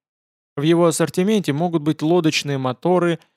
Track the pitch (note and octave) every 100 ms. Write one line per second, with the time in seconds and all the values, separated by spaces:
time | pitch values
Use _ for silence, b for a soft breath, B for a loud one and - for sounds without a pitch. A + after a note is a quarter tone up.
0 | _ _ _ _ _ - D3+ E3+ E3+ D#3
1 | D#3+ - F#3 A3 E3+ C#3+ F3 E3 D3 D3+
2 | D3+ F3+ D#3 - C#3+ C#3 C3 B2 E3+ F3+
3 | E3+ E3 b